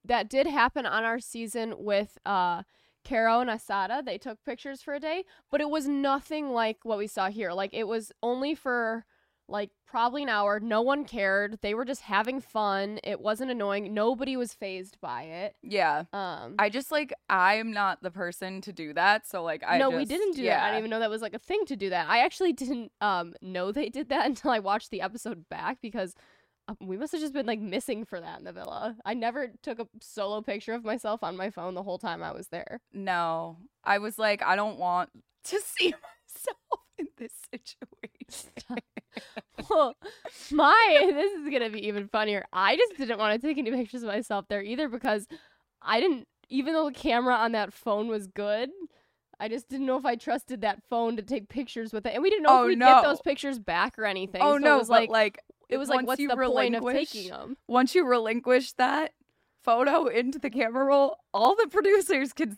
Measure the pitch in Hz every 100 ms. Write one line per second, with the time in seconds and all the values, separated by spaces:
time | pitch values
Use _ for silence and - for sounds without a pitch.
0 | - 240 214 269 311 285 247 - 220 202
1 | 226 240 - 233 226 233 226 - 208 202
2 | 208 - - 190 180 175 190 _ _ _
3 | - - 226 233 247 220 - 202 190 262
4 | 254 190 262 220 - - 277 269 - 285
5 | 311 349 370 _ _ 294 294 311 277 277
6 | 277 269 - 311 285 233 220 220 226 208
7 | 208 - 190 208 185 180 196 - 208 226
8 | 208 - 233 254 277 311 269 240 226 226
9 | - _ _ _ - 208 202 _ _ 247
10 | 240 285 277 214 202 208 226 214 247 285
11 | 240 226 196 196 208 220 208 220 254 277
12 | - 202 220 269 - 220 208 196 202 220
13 | - 202 214 214 262 240 202 202 202 214
14 | 220 247 269 254 240 - 196 190 190 -
15 | 156 123 160 170 202 - - 202 165 151
16 | 170 202 185 156 123 202 208 233 269 302
17 | 285 - - 190 185 214 226 208 196 -
18 | 180 175 175 - 185 190 208 170 156 151
19 | 190 214 - 190 165 156 - 175 269 254
20 | 233 320 403 294 233 160 208 220 220 220
21 | 226 220 220 214 - 415 370 233 196 180
22 | 156 226 302 - 359 254 254 247 214 _
23 | 208 180 170 - 185 180 185 247 294 262
24 | 208 226 254 247 285 226 196 214 - 190
25 | 185 226 226 185 - - 165 254 226 220
26 | 185 - _ _ _ _ - 208 190 190
27 | 294 330 302 277 226 220 208 202 - 214
28 | 226 180 165 170 180 180 - 151 220 226
29 | - 240 226 254 254 - 302 226 220 220
30 | - - 202 214 220 - - 233 220 240
31 | 214 226 175 185 196 190 180 180 196 180
32 | 214 170 160 139 - 170 - - _ 196
33 | 196 175 170 165 165 165 226 _ - 202
34 | 214 220 214 208 - 196 214 160 180 180
35 | 180 - _ _ - 392 - - 359 -
36 | - - _ - - - _ - _ -
37 | 302 - 226 - - 247 - - 247 -
38 | 226 _ - - - - - 247 - -
39 | - - - - - - - 349 262 -
40 | 403 - - - - 302 294 427 440 294
41 | 381 285 403 381 294 247 226 214 208 202
42 | 202 214 214 202 - 185 196 302 480 339
43 | 247 214 214 220 285 285 233 254 220 247
44 | 226 208 233 202 196 202 202 247 294 233
45 | 262 214 208 320 _ _ _ _ - 220
46 | 359 262 - _ _ 262 277 320 294 254
47 | 277 240 247 240 226 220 202 - 233 208
48 | 226 214 190 202 208 214 262 392 339 _
49 | _ _ _ - 220 233 - 262 269 262
50 | 269 240 - 247 - 247 208 202 _ 233
51 | 233 226 202 240 208 277 247 240 220 220
52 | 220 226 370 415 302 262 240 233 254 262
53 | 294 - - 277 277 247 196 170 220 -
54 | 214 190 190 190 294 285 294 277 226 233
55 | 226 220 214 - - _ - 262 277 254
56 | 254 262 285 254 254 254 247 233 240 269
57 | 311 220 185 135 - 269 - 247 262 359
58 | 269 247 220 233 247 254 254 - 254 285
59 | 311 - _ _ _ _ - 233 277 320
60 | 285 226 247 285 269 226 226 247 277 277
61 | 277 320 _ 202 233 403 370 403 392 403
62 | - 285 269 - 302